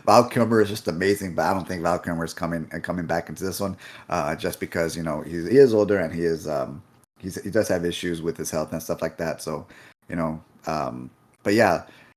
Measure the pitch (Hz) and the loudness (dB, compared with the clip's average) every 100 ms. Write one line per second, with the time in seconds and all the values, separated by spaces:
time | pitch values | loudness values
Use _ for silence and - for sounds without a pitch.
0 | - 110 120 123 110 113 101 98 - 82 | 6 6 6 2 4 4 4 0 -4 0
1 | 92 101 95 85 80 95 82 92 85 87 | 2 2 0 0 0 0 -2 -2 0 0
2 | - 82 82 - 82 82 78 82 82 90 | -2 -4 -4 -4 -4 -4 -6 -8 -6 -6
3 | 80 82 - 78 95 87 101 95 - - | -2 -4 -4 -8 -8 -4 -6 -6 -14 -20
4 | - 87 73 80 92 - 92 90 82 78 | -6 -4 -2 -4 -6 -6 -6 -2 -2 -2
5 | 82 76 76 85 85 127 135 110 101 101 | -6 -6 -6 -6 4 8 8 8 4 2
6 | 80 82 85 80 78 73 65 69 - _ | 0 -2 -2 -2 -2 -4 -4 -10 -18 _
7 | _ _ 92 87 101 107 - 92 85 85 | _ _ -12 -10 -2 0 2 0 -2 -4
8 | 90 82 82 80 78 80 76 82 - - | -4 -4 -4 -6 -6 -4 -4 -6 -6 -4
9 | 82 - 82 76 - 73 - - - _ | -4 -4 -6 -6 -8 -8 -10 -20 -20 _
10 | - 85 80 80 - _ - 78 65 62 | -10 -4 -4 -6 -12 _ -6 -4 -4 -8
11 | 64 - _ _ 101 107 104 80 - - | -14 -18 _ _ 0 4 4 4 -2 -20
12 | - | -20